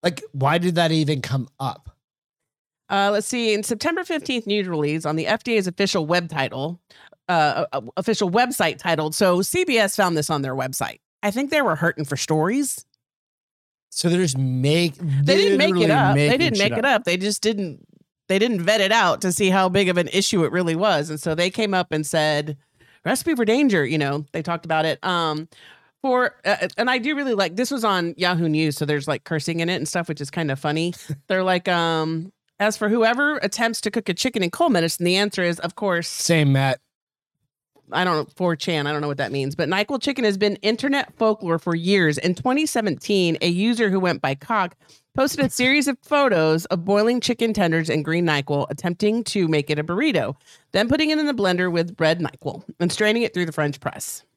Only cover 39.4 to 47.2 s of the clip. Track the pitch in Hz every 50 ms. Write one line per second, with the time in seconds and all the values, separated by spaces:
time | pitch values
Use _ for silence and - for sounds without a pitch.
39.4 | 135 135 147 156 165 147 180 196 208 - 285 247 - 285 269 269 240 214 202 190
40.4 | 208 208 202 - - 208 226 226 - 285 277 285 247 - - _ 226 220 214 214
41.4 | 208 170 165 165 - 175 170 165 165 180 202 196 175 156 151 147 - 180 185 -
42.4 | - 254 254 285 311 302 - 247 220 202 147 - - - 208 196 180 170 165 -
43.4 | - 175 175 180 202 233 240 220 233 202 185 196 185 180 165 147 - 139 135 139
44.4 | - - 226 214 185 175 - _ _ _ - _ _ _ _ - 262 285 - -
45.4 | 277 254 - - 247 254 277 294 262 277 262 - _ - 294 285 285 254 202 165
46.4 | 160 156 160 165 165 - - 175 165 190 202 208 214 226 247 247